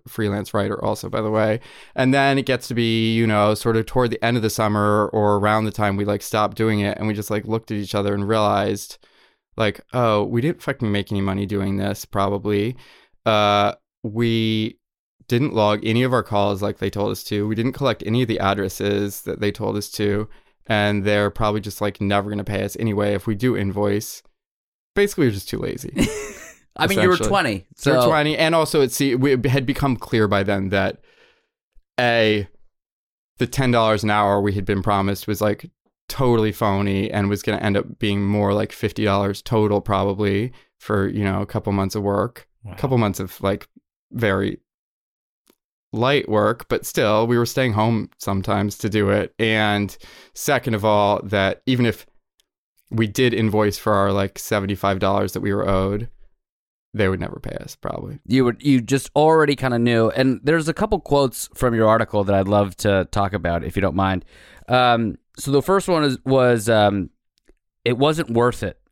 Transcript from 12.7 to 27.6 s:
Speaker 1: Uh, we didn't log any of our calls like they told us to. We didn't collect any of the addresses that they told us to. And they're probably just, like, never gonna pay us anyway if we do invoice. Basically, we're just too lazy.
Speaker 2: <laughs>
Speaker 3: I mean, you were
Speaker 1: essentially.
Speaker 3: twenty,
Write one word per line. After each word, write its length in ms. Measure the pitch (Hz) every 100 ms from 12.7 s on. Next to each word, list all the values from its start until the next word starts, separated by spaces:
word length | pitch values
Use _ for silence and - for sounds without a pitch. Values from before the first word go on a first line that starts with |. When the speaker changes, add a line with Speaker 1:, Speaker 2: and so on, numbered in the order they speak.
| 131 - - _ _ -
Speaker 1:
Uh, 480 | 107 104 104 104 - _ _
we 760 | 113 107 117 113 110 110 110 - _ _ _ _ -
didn't 260 | 120 143
log 320 | - 104 107 110
any 180 | 113
of 100 | 127
our 100 | 123
calls 380 | 101 104 101 98
like 180 | 101 98
they 100 | 98
told 220 | 101 104
us 120 | 104 -
to. 220 | 104 104
We 80 | 110
didn't 180 | 117
collect 300 | 127 139 110 -
any 160 | 117
of 40 | 123
the 120 | 110
addresses 800 | 95 101 95 - 101 101 101 -
that 180 | - -
they 120 | 104
told 260 | - 104 104
us 120 | 101
to. 360 | - 104 101 107 - _ _ -
And 380 | 107 104 104 101
they're 260 | 104 104
probably 300 | - 107 104
just, 200 | 104 -
like, 200 | 104 -
never 280 | 101 101 101
gonna 140 | 104
pay 200 | 101 101 101
us 100 | -
anyway 340 | 113 104 104
if 140 | 101 113
we 80 | 104
do 200 | 127 110
invoice. 680 | 98 95 104 101 - - - _ _ _ _ _ _ -
Basically, 320 | 202 - 135
we're 40 |
just 180 | 101 -
too 100 | -
lazy. 340 | - - - -
Speaker 2:
<laughs> 420 | 427 427 415 - - - _ -
Speaker 3:
I 80 | 165
mean, 120 | 196
you 80 | 185
were 60 |
Speaker 1:
essentially. 160 | 180 107
Speaker 3:
twenty, 240 | - 147 98